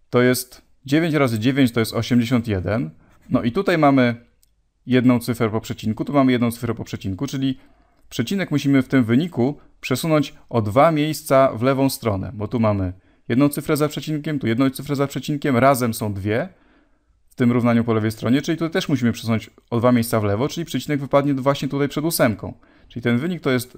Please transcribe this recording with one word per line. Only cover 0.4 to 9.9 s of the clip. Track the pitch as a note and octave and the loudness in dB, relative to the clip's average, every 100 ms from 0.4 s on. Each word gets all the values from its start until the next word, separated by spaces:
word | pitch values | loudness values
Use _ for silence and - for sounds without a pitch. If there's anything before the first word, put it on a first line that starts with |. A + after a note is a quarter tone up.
| - - _ _ C3 | -4 -16 _ _ -2
dziewięć | D3+ E3+ | 0 2
razy | D3 C3 A2+ | 2 2 2
dziewięć | B2 C3+ B2+ | 2 2 2
to | A#2+ | 2
jest | A2 | -2
osiemdziesiąt | A2+ G#2+ A#2+ A#2 B2 A2+ | -2 0 2 2 0 0
jeden. | G2 G#2 A2 D#3+ - _ _ - | -2 -2 -2 -4 -12 _ _ -4
No | B2+ | -2
i | A#2 | 0
tutaj | D3+ G3 E3 | 0 0 4
mamy | D3 C3+ B2 A2+ _ _ _ _ _ _ - | 6 6 4 0 _ _ _ _ _ _ 0
jedną | B2+ A#2+ A#2+ | 4 4 4
cyfrę | C3 A#2 A2+ | 0 -2 -2
po | A2 | -2
przecinku, | - A2 G#2+ A2 D3 | -6 -6 -4 -4 0
tu | |
mamy | C#3+ C3 | 2 4
jedną | B2 A#2 | 2 0
cyfrę | A2+ A#2 A2+ | -2 -6 -6
po | |
przecinku, | - A2 G2 F#2 C3+ | -10 -10 -8 -6 -6
czyli | C#3 C3+ C3 - _ _ _ _ | -4 -4 -4 -12 _ _ _ _
przecinek | - - G3 F3 | -6 -4 -4 -2
musimy | D3 C#3 C3+ | 0 2 2
w | C3 | 2
tym | C3+ | 2
wyniku | A2 A#2+ E3+ - B2+ D3 - _ | 4 2 0 -2 -2 -4 -14 _
przesunąć | - | -6